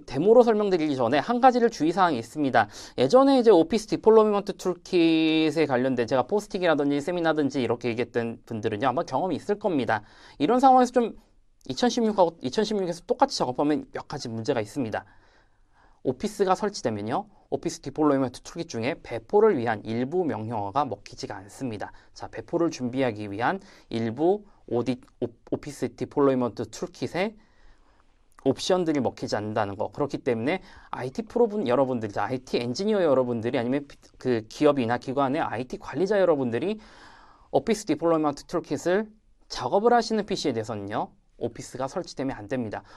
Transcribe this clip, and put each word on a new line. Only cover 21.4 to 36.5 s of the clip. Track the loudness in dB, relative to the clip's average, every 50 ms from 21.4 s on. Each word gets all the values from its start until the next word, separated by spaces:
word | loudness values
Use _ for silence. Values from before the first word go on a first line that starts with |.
| -14 -18 -12 -8 -8 -8 -6 -8 -10 -12 -14 -20 -20 -20 -18
자, | -16 -16 -12
배포를 | -12 -12 -10 -4 -2 0 0 0
준비하기 | -2 -4 -6 -6 -2 0 -2 -2 -2 -4 -8 -8
위한 | -6 -4 -2 -2 -2 -4 -8 -16 -20 -20 -16 _
일부 | -4 -4 -4 -4 -2 0 2 2 2 0 -4 -14 -20 _ _ -4
오디-, | -2 -2 -2 -2 -4 -6 -8 _ _ _
오-, | -8 -8 -8 _ _ -6
오피스 | -6 -6 -6 -12 -10 -8 -8 -8 -6
디플로이먼트 | -8 -10 -6 0 2 2 2 4 2 0 -2 -4 -6 -10 -10
툴킷에 | -8 -10 -10 -10 -10 -10 -10 -8 -4 -4 -4 -4 -6 -12 _ _ _ _ _ -20 -20 _ _ _ _ _ _ _ _ _ _ _ _ -4 _
옵션들이 | -2 -2 0 0 0 0 2 2 0 0 0
먹히지 | 0 -2 -4 -4 -8 -6 -4
않는다는 | -4 -4 -4 -2 -2 -2 -2 -2
거. | -6 -6 -8 -4
그렇기 | -4 -4 -4 -4 -4
때문에 | -2 -2 -2 0 0 -2 -4 -4 -6 -14 -20 -20 -16 -14
아이티 | -12 -10 -10 -8 -8 -8 -10
프로분 | -6 0 0 0 2 0 -4 0 0
여러분들, | 2 2 2 2 0 -4 -4 -4
이제 | -4 -4
아이티 | -4 -4 -4 -8 -6 -4 -4 -2
엔지니어 | -2 -2 -4 -2 -2 0 0 2 4
여러분들이 | 4 4 4 2 0 -2 -2 -2 -2 -2 -2
아니면 | -2 0 -2 -2 -4
피-, | -8 -18 _ _ -20 _ -8
그 | -2 0 0 0 -2 -6
기업이나 | -4 2 4 4 4 4 0 0 -2 -4
기관의 | -4 -4 -2 -2 0 0 0 -2 -4
아이티 | -4 -4 -6 -8 -8 -10 -14
관리자 | -12 -10 -4 -4 -2 0 2 2
여러분들이 | 4 4 2 2 0 -2